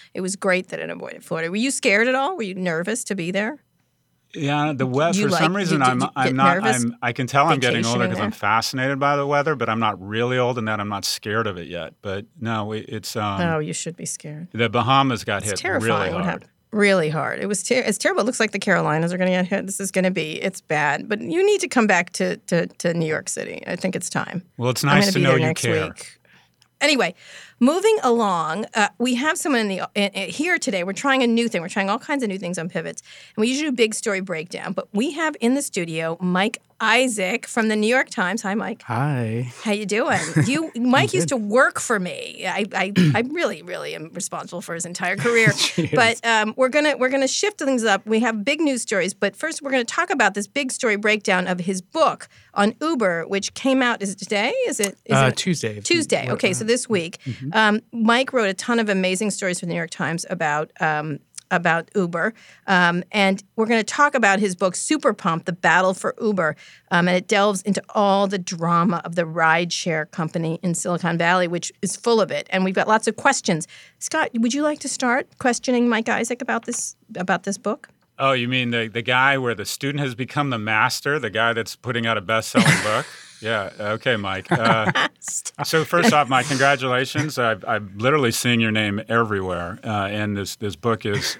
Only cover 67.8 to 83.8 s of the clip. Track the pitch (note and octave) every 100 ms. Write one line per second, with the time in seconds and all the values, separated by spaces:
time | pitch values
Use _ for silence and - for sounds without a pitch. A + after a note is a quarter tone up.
67.8 | - A3+ G3+ G3 G3 G3+ F3+ E3+ E3+ E3+
68.8 | E3+ E3+ E3+ E3+ E3 E3 D#3+ E3 F3 -
69.8 | F3+ D#3 D3+ - D#3+ E3+ E3 E3 F3+ E3+
70.8 | F3+ F3 F3 E3+ E3+ F#3 F3 E3+ - -
71.8 | F#3 - A#3+ A3+ F3 D3 - F#3+ F#3+ G3
72.8 | G3+ A3 - - C#4 C4 - D#3+ - -
73.8 | - _ - D#4+ - A#3 A#3 C#4 D4+ D4
74.8 | C4 - B3+ C4 E4 _ C4 A#3 - B3
75.8 | A#3+ A3 A3+ G#3 A#3 B3 A#3+ A3+ A#3 A#3+
76.8 | - - _ G#3+ F#3 F3+ G3+ G3 G#3 C4
77.8 | - _ _ - C3+ C3 A#2+ B2+ A#2+ A#2
78.8 | A2+ A#2 A2 B2+ C3+ C#3 B2+ G#2 G2 -
79.8 | C#3 C#3+ C#3+ A#2 B2+ D3+ C#3+ A#2 G#2+ G#2+
80.8 | B2 - C#3+ D3+ A#2 G#2 A#2 A#2 G#2+ -
81.8 | B2+ A#2+ A2+ A2+ F2+ A2+ - C4 E3 E3+
82.8 | G#2+ A2+ - - - - A2 A2 F#2+ -